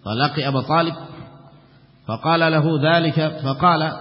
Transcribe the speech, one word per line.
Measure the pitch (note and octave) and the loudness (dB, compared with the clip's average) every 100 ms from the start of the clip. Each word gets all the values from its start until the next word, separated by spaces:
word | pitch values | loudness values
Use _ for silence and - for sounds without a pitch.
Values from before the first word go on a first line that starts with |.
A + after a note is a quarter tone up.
Falaqi | - A2+ C#3+ C#3+ | -6 -2 -2 -2
Abu | C3+ C3+ | -2 -2
Talib. | B2+ D#3 E3 - - - - - - - _ - _ _ - | 0 0 0 -4 -12 -18 -20 -20 -20 -20 _ -20 _ _ -10
Faqala | A2+ D#3 E3 E3 | -6 0 2 4
lahu | D#3+ D3+ D#3 | 2 2 2
dzalika. | D3 E3+ E3 D#3 D#3 - | 4 4 2 0 -2 -2
Faqala. | C3+ C3+ F3+ E3 D#3 C3+ | -6 0 2 2 0 -6